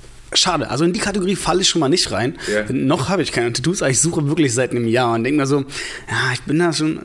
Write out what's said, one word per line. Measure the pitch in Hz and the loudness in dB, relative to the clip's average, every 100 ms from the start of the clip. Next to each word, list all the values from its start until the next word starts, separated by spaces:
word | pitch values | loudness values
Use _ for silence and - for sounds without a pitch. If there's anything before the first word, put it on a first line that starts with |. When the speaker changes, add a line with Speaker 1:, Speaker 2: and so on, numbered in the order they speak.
| - - - | -20 -20 -4
Speaker 1:
schade, | - 185 160 117 | 0 0 0 -2
also | 123 | 0
in | 170 | 0
die | - | 0
Kategorie | 208 196 185 | -2 -2 -2
falle | 185 - 180 | -2 0 2
ich | 185 | 2
schon | 170 | 2
mal | 135 | 2
nicht | 175 - | 2 0
rein. | 101 123 131 - | -2 -2 -4 -2
Speaker 2:
Ja. | 104 | -2
Speaker 1:
Denn | 104 131 135 | -2 0 0
noch | 151 131 | 0 0
habe | 190 | 0
ich | 123 | 0
keine | 131 120 | 0 -2
Tattoos, | 120 156 196 | 0 -2 0
aber | 139 | 0
ich | 127 | 2
suche | 170 170 143 | 2 0 0
wirklich | 170 139 | 2 2
seit | 120 123 | 2 0
einem | 120 113 | 0 2
Jahr | 113 120 | 2 2
und | 117 | 2
denk | 123 151 | 2 2
mir | 135 | 2
so, | 143 | 0
ja, | 131 - - - - - 131 | 0 -8 -10 -10 -6 -2 -2
ich | 127 | -2
bin | - 151 | 0 2
da | 175 | 2
schon, | 147 156 - | 0 -2 -2